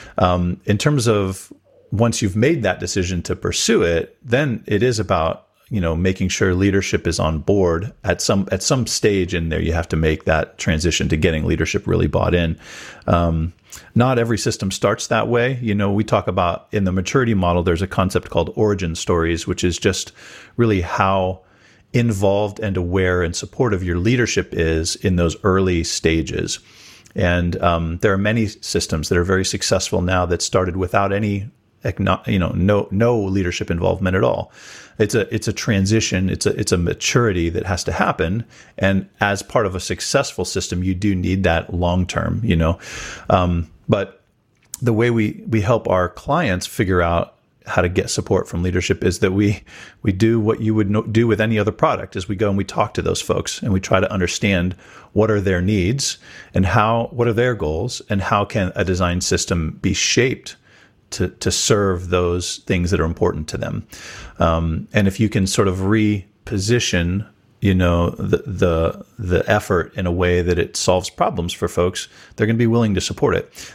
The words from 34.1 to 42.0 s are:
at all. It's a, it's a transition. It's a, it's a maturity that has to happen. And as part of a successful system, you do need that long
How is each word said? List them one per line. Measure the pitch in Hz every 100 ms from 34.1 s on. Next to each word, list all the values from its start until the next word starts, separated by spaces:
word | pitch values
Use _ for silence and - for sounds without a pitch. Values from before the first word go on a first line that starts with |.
| 92
at |
all. | 120 98 - - - - - -
It's | 104 117
a, | 95
it's | 110 -
a |
transition. | 98 - 101 98 110 - 92 92
It's | 92 104
a, | -
it's | 101
a | 90
maturity | 87 87 - 131 117 87 82
that | 90 92
has | 90 -
to |
happen. | 90 - - 85 110 - - - -
And | 95 95 95 -
as | 104 101
part | - 131 101
of | 90
a |
successful | - 92 - 139 - - 90
system, | 98 - 90
you | 92 92
do | 101 92
need | 90 95
that | 92 82 -
long | 87 87 90